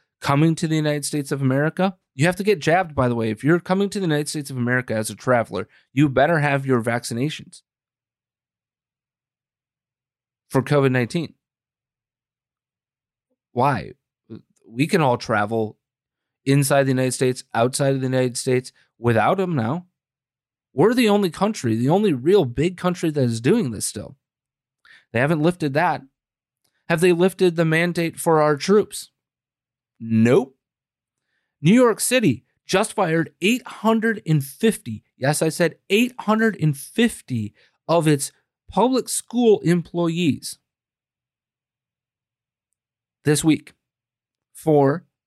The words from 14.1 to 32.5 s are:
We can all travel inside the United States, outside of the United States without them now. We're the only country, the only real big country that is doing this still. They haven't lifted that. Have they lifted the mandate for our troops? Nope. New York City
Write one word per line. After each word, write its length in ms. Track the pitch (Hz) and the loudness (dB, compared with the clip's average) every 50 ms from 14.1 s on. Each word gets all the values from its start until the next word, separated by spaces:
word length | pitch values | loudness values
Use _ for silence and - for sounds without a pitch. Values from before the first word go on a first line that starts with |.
| _ _ _ _ 117 110 _ _ _ _ _ - | _ _ _ _ -20 -20 _ _ _ _ _ -18
We 200 | 113 117 143 165 | -4 -4 -2 0
can 140 | - 185 | 2 2
all 160 | 156 131 120 117 | 2 2 2 0
travel 600 | - - 117 104 104 104 113 113 110 107 - _ _ _ _ _ _ _ _ _ _ _ _ _ _ | -2 -2 -2 -2 -2 -2 -2 -4 -4 -4 -8 _ _ _ _ _ _ _ _ _ _ _ _ _ _
inside 380 | - 139 143 143 135 147 139 139 | 0 2 2 2 2 2 2 2
the 80 | 135 | 2
United 220 | 131 127 131 127 123 | 0 0 0 -2 -2
States, 300 | - 135 127 127 - - _ _ | 0 0 -2 -2 -2 -8 _ _
outside 420 | 110 117 127 123 - 143 139 135 | 0 0 0 0 0 0 0 0
of 60 | 135 | 0
the 60 | 131 131 | -2 -2
United 300 | 131 131 127 127 120 - | 0 0 0 -2 -4 -6
States 340 | - - 127 127 127 - _ _ _ _ _ _ | -2 0 -2 -2 -2 -6 _ _ _ _ _ _
without 380 | 113 120 117 110 104 120 180 190 | -2 0 2 2 2 2 2 0
them 180 | 190 180 170 | -2 -2 -2
now. 320 | 143 113 110 135 175 180 _ _ _ _ _ _ _ _ _ _ _ _ _ _ _ _ _ | -2 -2 -2 -4 -6 -8 _ _ _ _ _ _ _ _ _ _ _ _ _ _ _ _ _
We're 220 | _ 127 131 214 247 | _ 2 2 2 4
the 160 | 240 247 214 | 2 2 2
only 200 | 202 208 202 180 | 2 2 0 -2
country, 460 | 156 - 190 220 220 - - 120 110 | -2 -2 -2 -2 -2 -2 -2 -2 -2
the 140 | 113 120 135 | 0 2 2
only 240 | 160 196 220 208 151 | 2 2 2 2 0
real 320 | 123 120 156 196 208 165 | 0 2 2 4 4 2
big 320 | 123 120 139 147 180 185 175 | 2 -2 -2 -2 -2 -2 -2
country 340 | - 180 175 175 - 165 | -4 -4 -4 -2 -4 -4
that 120 | 147 147 131 | 0 0 0
is 180 | 120 113 113 | 0 0 0
doing 300 | 113 165 208 240 202 127 | 0 0 2 2 0 -4
this 140 | 113 101 - | -6 -8 -8
still. 300 | - - 104 85 - - _ _ _ _ _ _ _ _ _ _ _ _ _ _ _ - - _ _ | -8 -10 -10 -14 -14 -18 _ _ _ _ _ _ _ _ _ _ _ _ _ _ _ -20 -20 _ _
They 80 | - 113 | -2 -2
haven't 240 | 127 147 170 156 151 | 0 0 0 0 0
lifted 300 | 170 175 - - 147 131 | 0 0 0 -4 -4 -2
that. 300 | 147 170 175 151 - - - _ _ _ _ _ _ _ _ _ _ _ _ _ _ _ _ | 0 0 0 -2 -4 -8 -16 _ _ _ _ _ _ _ _ _ _ _ _ _ _ _ _
Have 100 | 165 170 | -2 2
they 120 | 170 185 | 4 4
lifted 440 | 175 165 175 190 180 - 185 180 170 | 4 4 2 0 2 2 0 2 2
the 100 | 165 170 | 2 0
mandate 540 | 160 156 160 170 175 170 - 170 165 - - | 2 2 2 0 0 -2 -4 -4 -6 -6 -4
for 220 | - 175 160 156 | 0 2 2 4
our 140 | 151 151 151 | 4 2 2
troops? 560 | 139 - - 196 214 196 - - - - - _ _ _ _ _ _ _ _ _ _ _ _ _ _ _ _ _ _ | 0 0 2 2 2 2 0 -6 -16 -16 -16 _ _ _ _ _ _ _ _ _ _ _ _ _ _ _ _ _ _
Nope. 560 | 117 113 113 110 113 117 127 - 262 - _ _ _ _ _ _ _ _ _ _ _ _ _ _ _ _ _ _ _ _ _ _ | -6 -2 2 4 4 6 4 4 2 0 _ _ _ _ _ _ _ _ _ _ _ _ _ _ _ _ _ _ _ _ _ _
New 120 | 139 156 208 | 2 4 4
York 280 | 247 254 240 202 - | 6 4 4 2 0
City 420 | - - 247 262 226 170 117 - _ _ | -4 -2 -2 0 2 0 0 -2 _ _